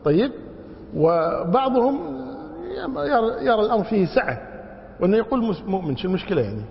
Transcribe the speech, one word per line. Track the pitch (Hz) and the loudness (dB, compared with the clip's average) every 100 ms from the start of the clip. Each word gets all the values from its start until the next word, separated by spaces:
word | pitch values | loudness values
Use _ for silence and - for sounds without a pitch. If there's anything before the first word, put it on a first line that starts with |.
طيب، | 151 156 262 - - - - - - 156 | 4 4 2 -2 -14 -16 -16 -18 -8 2
وبعضهم | 160 170 160 - 170 233 269 254 247 277 156 131 185 269 - - 359 - - 254 | 4 4 2 -2 2 2 4 4 4 0 -6 -8 -10 -12 -12 -12 -8 -6 -6 -2
يرى، | 285 254 226 - 262 | 2 2 2 0 2
يرى | 220 | 4
الأمر | 214 226 | 4 2
فيه | 185 214 175 | 2 2 4
سعة، | - 185 120 - - - - - - | 2 0 -6 -10 -14 -16 -16 -18 0
وأنه | 180 214 | 4 4
يقول | 220 262 | 2 0
مس-، | 226 170 - | 0 -2 -2
مؤمن، | 190 165 127 | -2 -2 -2
شو | 185 | -2
المشكلة | 185 - 170 | -2 0 0
يعني؟ | 107 107 107 | 0 -4 -10